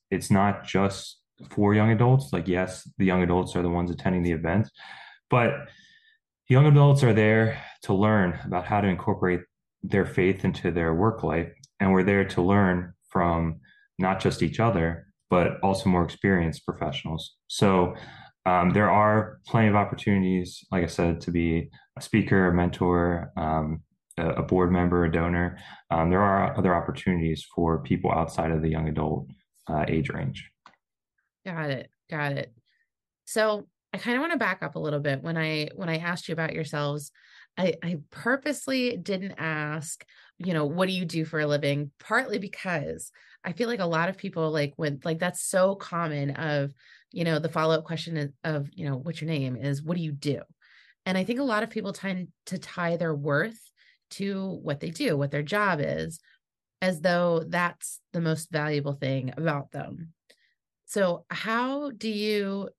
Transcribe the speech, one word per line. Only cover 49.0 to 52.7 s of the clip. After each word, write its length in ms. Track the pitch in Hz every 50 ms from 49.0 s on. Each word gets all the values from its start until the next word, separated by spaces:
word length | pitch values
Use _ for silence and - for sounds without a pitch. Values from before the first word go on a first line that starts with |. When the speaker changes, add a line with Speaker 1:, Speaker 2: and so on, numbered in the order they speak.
| 135 170 160 -
Speaker 2:
your 80 | 151 160
name?" 260 | 160 143 135 127 127
is, 260 | 113 123 143 143 139
"What 140 | 151 156 175
do 80 | 175 165
you 80 | 156
do?" 300 | 143 143 - 147 131 - - _ _ _ _ _ _ _ _ _ _ _ -
And 120 | 190 190
I 60 | 185 190
think 160 | 196 240 247
a 40 | 285
lot 200 | 262 220 208 220
of 60 | 220
people 240 | - 226 196 202 196
tend 340 | - - 196 190 185 180 - _ _ -
to 120 | - 185 190
tie 380 | - -